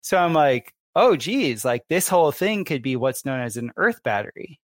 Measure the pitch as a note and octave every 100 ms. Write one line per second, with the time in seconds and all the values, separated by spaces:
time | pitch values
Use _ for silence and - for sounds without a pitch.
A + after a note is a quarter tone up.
0 | - F#3+ F3 D#3+ D3 B2 - _ _ E3
1 | B3 E3+ B2 C4 D#3+ A2 B2+ A#2+ _ E3+
2 | - F3+ D#3 - G3 G#3+ - C#3+ B2+ B2+
3 | C3 B2+ C#3 C3 A#2+ G#2+ A#2+ - G#3 A#3
4 | - G#2 G#2 - - D#3 _